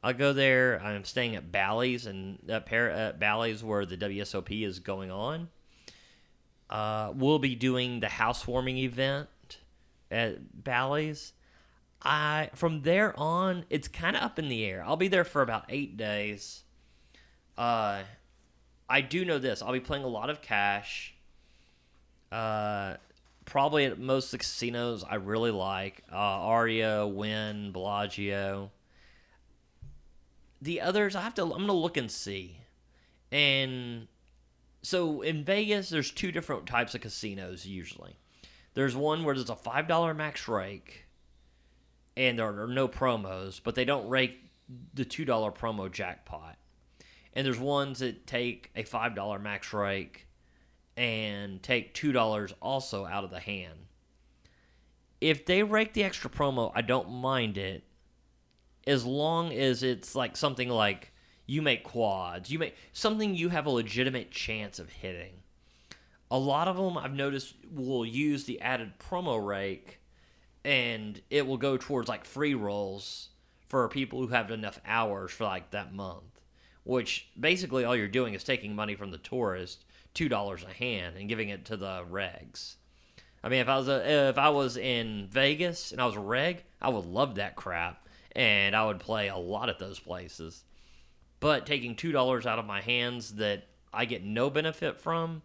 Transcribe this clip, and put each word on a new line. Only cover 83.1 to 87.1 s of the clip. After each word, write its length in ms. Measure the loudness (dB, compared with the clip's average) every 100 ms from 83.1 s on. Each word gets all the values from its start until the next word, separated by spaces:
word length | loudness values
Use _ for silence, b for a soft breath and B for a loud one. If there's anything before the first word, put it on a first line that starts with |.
| b b b
I 60 | 0
mean, 120 | 2
if 80 | 4
I 80 | 4
was 100 | 4
a, 420 | 2 4 6 6
if 80 | 6
I 120 | 6
was 260 | 6 2 0
in 520 | 0 0 0 -4 -2
Vegas 640 | 4 4 4 0 -2 -8
and 80 | 0
I 40 | 0
was 100 | 0
a 40 |
reg, 440 | 0 2 2 -2 -10 -2
I 80 | 0
would 160 | 0
love 300 | -2